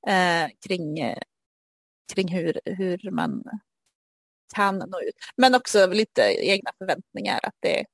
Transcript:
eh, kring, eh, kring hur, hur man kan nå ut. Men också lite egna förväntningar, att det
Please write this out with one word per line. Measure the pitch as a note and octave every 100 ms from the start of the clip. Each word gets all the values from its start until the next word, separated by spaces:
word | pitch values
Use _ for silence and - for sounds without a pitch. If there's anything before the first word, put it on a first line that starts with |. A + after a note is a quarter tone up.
| -
eh, | F#3+ F3+ E3+ D#3 - -
kring, | F#3 D#3 D#3
eh, | A#2+ - - _ _ _ _ _ _ _ _
kring | - F#3
hur, | F3+ E3 D#3 -
hur | F#3 F#3+ F3+ G3+
man | E3 D#3+ C#3 - G#3 _ _ _ _ _ _ _ _ _ -
kan | - F#3+
nå | F3+ F#3
ut. | - - - -
Men | B3+ B3+
också | - G#3 F#3+
lite | G#3+ G#3+ -
egna | G#2+ - G1+ G3 - -
förväntningar, | F#3+ E3 - G#3 G3+ -
att | - -
det | - - -